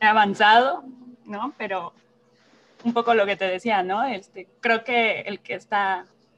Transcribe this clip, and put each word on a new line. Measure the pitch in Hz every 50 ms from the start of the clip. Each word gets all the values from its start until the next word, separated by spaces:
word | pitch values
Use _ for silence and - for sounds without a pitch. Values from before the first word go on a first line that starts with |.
he | 214
avanzado, | 214 214 220 208 202 196 - 214 208 220 240 254 277 349 349 - - - - - - - _ _
¿no? | 208 208 202 233 285 - -
Pero | 220 196 190 185 170 165 _ _ _ _ _ _ _ _ _ _ _ _ _ _ _ _ _ _ -
un | 233 233
poco | 233 233 240 226
lo | 220 202
que | 202 196
te | - 196
decía, | 185 185 185 - 233 214 190 180
¿no? | 185 190 220 262
Este, | 269 220 190 - _ _ 196 180 _ _ _ -
creo | 233 226 226 226
que | 262 240 240 226 214 180 104
el | - 196 220 -
que | _ - 196
está | 185 - - 214 202 196 190 190 180 185 _ _ _ _ _ _